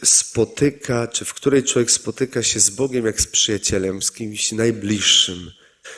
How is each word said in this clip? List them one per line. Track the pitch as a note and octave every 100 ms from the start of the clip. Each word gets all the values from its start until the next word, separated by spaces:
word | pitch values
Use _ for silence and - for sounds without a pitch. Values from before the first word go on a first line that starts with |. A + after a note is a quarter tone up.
spotyka, | - - - - A2 - C#3+ C#3 - A#2+ A2+
czy | -
w | -
której | - C#3+ C3+
człowiek | B2 B2 A#2
spotyka | - - - C3 B2
się | A2 A2
z | G2
Bogiem | G2+ C3+ B2+ A2
jak | G#2
z | -
przyjacielem, | - - G2+ - G2+ F#2+ F#2+
z | -
kimś | - A2 G#2 -
najbliższym, | A2 A#2 A2+ G2+ G#2 F2+ - - F2+ E2+ - _ _ -